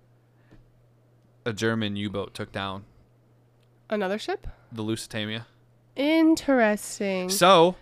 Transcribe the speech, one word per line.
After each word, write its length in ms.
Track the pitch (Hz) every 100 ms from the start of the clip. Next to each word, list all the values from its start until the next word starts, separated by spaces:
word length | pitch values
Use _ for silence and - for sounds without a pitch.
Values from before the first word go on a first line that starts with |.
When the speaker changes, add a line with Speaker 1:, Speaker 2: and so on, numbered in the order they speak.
| _ _ _ _ _ - _ _ _ _ _ _ _ _
Speaker 1:
a 80 | 120
German 440 | 101 113 113 104 101
U-boat 380 | 104 101 95
took 180 | - 104
down 320 | 104 98 98 107 _ _ _ _ _ _ _ _ _ -
Speaker 2:
Another 300 | 214 185 214
ship? 280 | - 392 - - -
Speaker 1:
the 100 | 117
Lusitania. 640 | 107 110 - 113 107 110 113 _ _ _ _ -
Speaker 2:
Interesting. 1300 | 285 320 320 320 - 262 214 208 - - 196 185 185
Speaker 1:
So 440 | 196 175 180 170 185